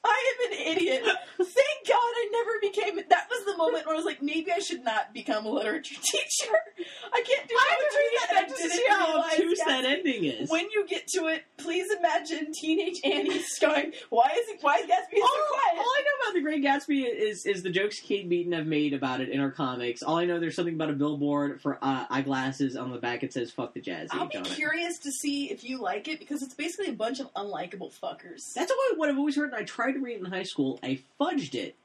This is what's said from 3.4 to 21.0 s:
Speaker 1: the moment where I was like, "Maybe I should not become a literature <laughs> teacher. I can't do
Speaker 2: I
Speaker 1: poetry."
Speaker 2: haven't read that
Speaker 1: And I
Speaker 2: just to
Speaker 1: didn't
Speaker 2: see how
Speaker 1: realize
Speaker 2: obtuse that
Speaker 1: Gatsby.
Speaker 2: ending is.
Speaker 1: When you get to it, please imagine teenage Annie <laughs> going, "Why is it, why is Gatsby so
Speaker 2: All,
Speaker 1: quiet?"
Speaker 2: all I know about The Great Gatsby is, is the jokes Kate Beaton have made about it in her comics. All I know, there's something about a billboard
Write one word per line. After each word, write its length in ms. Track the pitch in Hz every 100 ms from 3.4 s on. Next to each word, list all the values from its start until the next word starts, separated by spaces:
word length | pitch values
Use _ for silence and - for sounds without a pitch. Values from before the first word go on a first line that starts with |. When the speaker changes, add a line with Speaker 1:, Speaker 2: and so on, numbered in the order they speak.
| 403
Speaker 1:
the 120 | 339
moment 280 | 330 330 302
where 80 |
I 40 | 320
was 80 | 349
like, 160 | 294
"Maybe 300 | 285 320 320
I 60 | 349
should 240 | - 339
not 300 | 247 220 -
become 320 | - - 214 220
a 40 |
literature 460 | 262 - - - -
<laughs> 60 |
teacher. 520 | - - - - 494 640 - - 339 - 427
I 100 | 480
can't 260 | 480 539 -
do 60 | 466
Speaker 2:
I 200 | 587 679
Speaker 1:
poetry." 20 |
Speaker 2:
haven't 200 | 587 554
read 200 | 571 480
that 80 | 359
Speaker 1:
And 80 | 370
I 40 | -
Speaker 2:
just 80 | -
to 60 | 330
Speaker 1:
didn't 80 | 349
Speaker 2:
see 80 | 480
how 180 | 403 330
Speaker 1:
realize 240 | 320 330
Speaker 2:
obtuse 260 | 320 330 349 320
that 180 | 262
Speaker 1:
Gatsby. 60 | 254
Speaker 2:
ending 340 | 294 349 233 156
is. 240 | 120 302
Speaker 1:
When 200 | 320 370
you 160 | 427 403
get 200 | 359 - 359
to 100 | 320
it, 160 | 320 - -
please 340 | 330 339 381
imagine 600 | 403 339 330 302 320 311 -
teenage 400 | 311 330 392 -
Annie 380 | - 285 - - -
<laughs> 100 | -
going, 300 | 302 294 302 - -
"Why 200 | 226 240
is 140 | - 453
it, 100 | 415
why 160 | 285 285
is 80 | 247
Gatsby 320 | 359 - 403
so 60 |
Speaker 2:
All, 60 | 494 587 605
Speaker 1:
quiet?" 280 | 554 - 339
Speaker 2:
all 40 | 480 554
I 40 | 554
know 160 | 539
about 100 | 466 370
The 60 |
Great 220 | 294 302
Gatsby 420 | 277 285 - 277 254
is, 320 | 220 214 196 -
is 180 | 190
the 60 | 180
jokes 280 | 175 208 -
Kate 300 | - 202 175
Beaton 240 | 175 175
have 140 | 170 156
made 260 | 151 147
about 260 | 139 131 127
it 80 | 127
in 100 | 135
her 100 | 139
comics. 520 | 131 135 123 120 120
All 140 | - 165
I 80 | 175
know, 140 | 170
there's 160 | 165 165
something 200 | 170 165
about 140 | 156
a 20 |
billboard 680 | 143